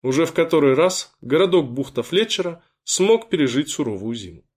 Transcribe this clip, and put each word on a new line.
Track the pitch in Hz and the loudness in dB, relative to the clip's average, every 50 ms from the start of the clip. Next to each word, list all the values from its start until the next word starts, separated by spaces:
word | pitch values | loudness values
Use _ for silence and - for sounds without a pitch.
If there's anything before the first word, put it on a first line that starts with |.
Уже | - 131 131 151 165 | -2 -2 0 0 0
в | 156 | 0
который | - - 165 165 - 156 143 139 135 | 0 -2 0 2 2 4 4 4 4
раз | 135 170 185 185 - - _ _ _ | 4 2 2 0 -4 -10 _ _ _
городок | - 120 139 165 190 185 180 180 147 120 | -6 -2 2 2 2 4 2 2 0 0
бухта | 120 135 131 - - 123 117 | -4 -6 -6 -4 -6 -8 -6
Флетчера | - 170 190 226 220 - - 175 175 165 - _ _ _ _ _ | -2 0 -2 0 0 -2 -4 -4 -6 -8 -10 _ _ _ _ _
смог | - - - 185 208 226 220 220 - | -6 0 0 4 4 4 2 2 -4
пережить | - 160 143 127 117 139 151 | 0 0 2 2 2 -2 -4
суровую | - - - 147 120 104 95 101 113 117 | -4 -6 -6 -4 -4 -6 -6 -8 -8 -8
зиму. | 117 101 87 82 - _ _ _ | -10 -12 -16 -18 -20 _ _ _